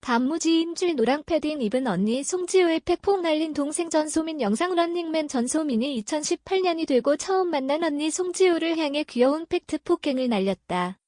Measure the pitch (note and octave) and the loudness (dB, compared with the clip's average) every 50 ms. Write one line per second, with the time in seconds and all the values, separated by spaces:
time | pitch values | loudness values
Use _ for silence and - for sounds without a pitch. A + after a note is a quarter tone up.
0 | - - B3 A#3 B3+ C4 D#4+ E4 - D#4+ E4 E4 E4 E4 E4+ - - F4 E4+ C4 | -2 0 0 0 2 0 -2 0 2 2 2 2 2 0 -2 -2 0 0 2 2
1 | A3+ A3+ C4 D4+ D4+ - F4 D#4 - D4+ D4+ D4+ B3 G#3 G3+ B3+ C4+ B3 F#3+ E3+ | 2 2 2 0 0 -2 -2 0 0 -2 -4 -2 -4 -2 0 0 0 0 0 0
2 | F#3+ G#3+ A3+ C4 C#4 - - F4+ F4+ F4 - F#4 F#4 E4+ D#4+ E4 - - F4 E4+ | 2 0 0 -2 -2 -4 -4 -4 -4 2 2 4 4 4 2 0 0 -2 -2 0
3 | - - G4 G4 E4+ E4 D#4 D#4 D#4+ D#4+ D4 C#4+ C#4+ C#4+ D#4 - F4 E4 - D#4 | 2 0 0 2 2 0 0 0 0 -2 -2 -2 -4 -2 -2 -4 -4 -2 0 -2
4 | D4+ D#4 D4+ D#4+ D#4+ D#4+ D#4+ D4+ B3 G3 G#3 A3+ E4 F4+ F#4 E4+ E4+ E4+ E4+ F4 | -2 0 -2 -2 -2 -2 -4 -2 0 0 0 0 0 0 2 0 0 0 0 -4
5 | E4+ E4 D#4 D#4+ D#4 D4 - C4 A#3 B3+ - D#4 D#4+ D4+ B3+ A3 A#3 C#4+ C#4+ A3+ | -4 -2 -2 -2 -2 -2 -2 -2 -2 0 -2 -2 -2 0 0 0 0 -2 -4 -4
6 | G#3 - - D4+ D4+ - F4+ - _ - G4 F#4+ F#4 F4+ E4+ E4 D#4+ - C#4+ B3 | -4 -4 -4 -4 -2 -2 -4 -4 _ -2 0 0 2 0 0 0 0 2 2 2
7 | A#3 C#4+ C#4+ - - - F#4+ F#4+ F#4+ F4 D#4+ C#4+ C4 C4 C#4 D#4 F4 E4 D4 C#4+ | 4 4 0 0 0 0 0 2 2 2 0 -2 0 0 0 0 0 -2 -2 0
8 | D4+ D#4 D4+ - F#4 F4+ F4 - F#4+ F#4 F4 D#4+ D#4+ E4 E4 D#4 D#4+ C#4+ C#4 D4 | -2 -2 -2 -2 -4 -4 2 4 4 4 4 4 2 0 0 0 -2 -2 0 -2
9 | D4+ - - A#3+ A#3+ C4 C#4+ D#4+ E4 - - F4 _ - - D4+ _ - F4 E4 | -4 -2 2 2 4 4 4 0 -2 -4 -4 -4 _ -4 -8 -8 _ 0 -2 0
10 | - D4+ C4+ C4 B3+ B3 A#3 G3+ F#3+ G3 F#3+ - _ _ - F3+ F3+ F3+ F#3+ _ | 0 -2 -2 0 0 0 0 0 0 0 -2 -4 _ _ -2 -2 -2 -2 -6 _
11 | _ | _